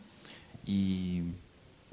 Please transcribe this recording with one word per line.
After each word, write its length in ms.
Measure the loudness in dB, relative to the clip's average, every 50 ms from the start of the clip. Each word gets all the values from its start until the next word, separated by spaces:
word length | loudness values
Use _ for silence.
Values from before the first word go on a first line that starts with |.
| -16 -20 -20 -18 -18 -16 -16 -18 -18 -18 -18 -10 -4
E, 580 | 0 2 4 4 4 4 2 2 0 0 0 0 0 -4 -6 -10 -16 -20 -20 -20 -20 -20 -20 -20 -20